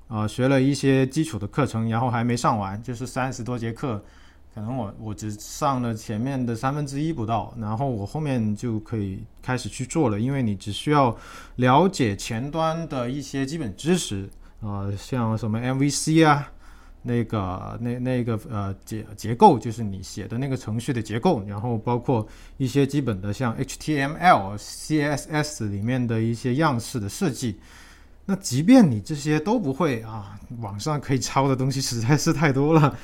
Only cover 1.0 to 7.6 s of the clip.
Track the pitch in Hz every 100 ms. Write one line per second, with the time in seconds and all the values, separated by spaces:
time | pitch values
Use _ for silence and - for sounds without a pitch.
1 | 135 156 156 104 104 - 123 113 113 113
2 | 123 117 120 120 160 113 95 104 117 117
3 | 127 147 131 123 113 123 113 117 143 101
4 | - - - - - 107 107 127 101 -
5 | 110 101 107 104 - - 147 127 117 110
6 | - 107 131 131 120 113 131 147 139 139
7 | 160 139 110 110 - 120